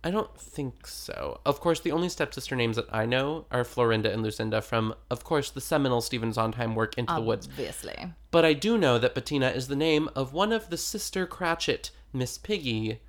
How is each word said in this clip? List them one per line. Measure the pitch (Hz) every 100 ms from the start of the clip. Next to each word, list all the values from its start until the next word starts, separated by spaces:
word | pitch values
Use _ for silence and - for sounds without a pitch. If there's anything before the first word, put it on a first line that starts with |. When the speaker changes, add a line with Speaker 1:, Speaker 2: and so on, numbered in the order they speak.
Speaker 1:
I | 165
don't | 208 220 -
think | - - 135 - -
so. | - - - 71 -
Of | - -
course, | 175 160
the | 165
only | 165 180
stepsister | - 147 - -
names | 131 117 113
that | -
I | 110
know | 113 127 139 156 -
are | 127
Florinda | 123 - 117 110 107
and | 107
Lucinda | 110 - 110 110
from, | - 113 110 - -
of | 123
course, | - 156 -
the | 135
seminal | - 156 139 120
Stephen | 113 120 113
Sondheim | 110 113 113 113 113
work, | 110 -
Into | 117
the | 165
Woods. | 113 110 -
Speaker 2:
Obviously. | - 123 - - - 175 - -
Speaker 1:
But | 170
I | 165
do | 147 196 233
know | 151 120
that | 127 139
Bettina | - 143 127
is | - 127
the |
name | 143 160 151 156
of | - 131
one | 147 214
of | 226 220
the | 170
sister | - 208 - 190 180
Cratchit, | - 175 165 - - - - -
Miss | 131 123 -
Piggy. | - 208 135 110 110 110